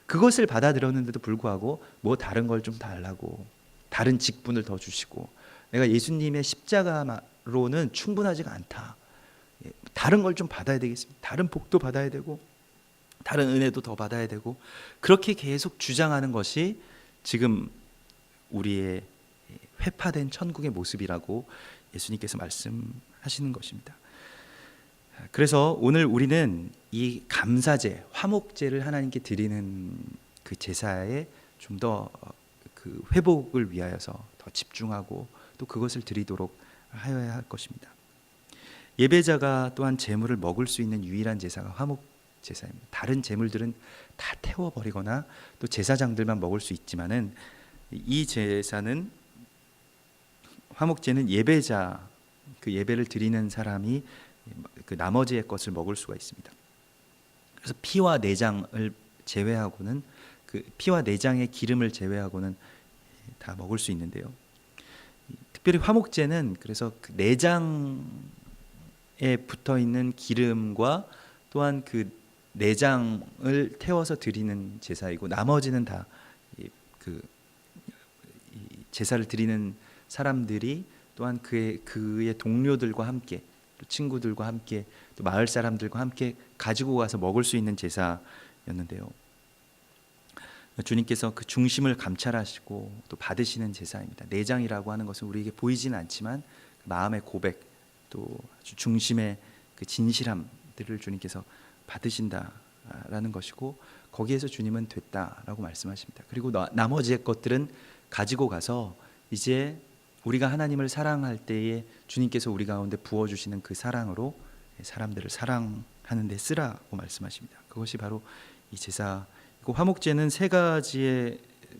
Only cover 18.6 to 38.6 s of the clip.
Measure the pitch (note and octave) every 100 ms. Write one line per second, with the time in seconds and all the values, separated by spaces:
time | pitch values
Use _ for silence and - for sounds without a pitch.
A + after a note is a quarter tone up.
18.6 | G2+ G2 F#2+ F#2 F#2+ _ _ _ - -
19.6 | - - F#3 - F3+ D#3 C#3 - F3 D3+
20.6 | D3 F2+ F2+ G2+ F#2+ F2 - A2 B2 -
21.6 | - - - F#2 - G#2+ G#2 F#2+ E2+ -
22.6 | A2+ A#2 A#2 A#2+ - - C#3 - C#3 B2
23.6 | - G#2 - - - - - - - -
24.6 | - - - _ _ - - - D3 C#3+
25.6 | D3+ E3 A#2+ D#3 D3 A#2+ C3+ D3 C3+ F2
26.6 | F2 - _ A2 B2 A#2+ - - G2+ B2
27.6 | D#3 C#3+ A2 F#2 - - G3 G#3 - -
28.6 | C#3 C3+ C#3 D3 C3+ B2+ - G2+ G#2+ G#2
29.6 | G2 F#2+ F2+ F2 E2+ - - - - F#2+
30.6 | - F#2 G#2+ F#2 F#2+ C3+ D#3 - - _
31.6 | - G2+ A#2+ G#2+ G#2 - - - _ _
32.6 | - - - A2 - E3+ F3 D#3+ B2 B2+
33.6 | G#2 F2 F2+ F2+ - - G#2 - - -
34.6 | - - A2 G#2 F#2+ F#2+ B2 - - -
35.6 | C3 A#2 A#2+ B2 A2+ G#2 G2+ F#2+ F#2 -
36.6 | - - - A2+ B2+ C3 A#2+ A#2 - -
37.6 | - - - - _ _ _ _ _ -